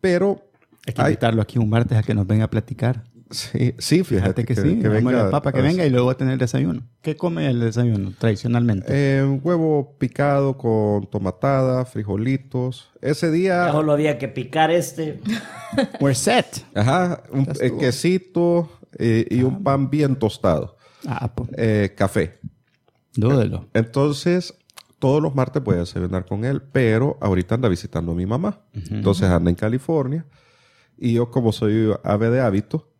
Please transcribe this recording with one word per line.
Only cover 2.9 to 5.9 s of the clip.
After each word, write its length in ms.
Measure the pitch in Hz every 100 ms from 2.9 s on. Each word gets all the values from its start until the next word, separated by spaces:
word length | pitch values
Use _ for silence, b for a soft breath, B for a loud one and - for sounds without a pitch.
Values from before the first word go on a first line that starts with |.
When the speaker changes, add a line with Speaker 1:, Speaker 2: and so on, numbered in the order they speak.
| 120 - - _
Speaker 1:
Sí, 440 | - - - 120 123
sí, 260 | - 160
fíjate 400 | 185 98 92 92
Speaker 2:
Fíjate 0 |
que 100 | 117
Speaker 1:
que, 60 | 113
Speaker 2:
sí, 160 | 98 214
Speaker 1:
que 80 | 185
Speaker 2:
démosle 280 | 107 123 127
Speaker 1:
venga, 140 | 101
Speaker 2:
papa 200 | 143 139
que 80 | 131
Speaker 1:
pues. 120 | 135
Speaker 2:
venga 120 | 180
y 40 | 160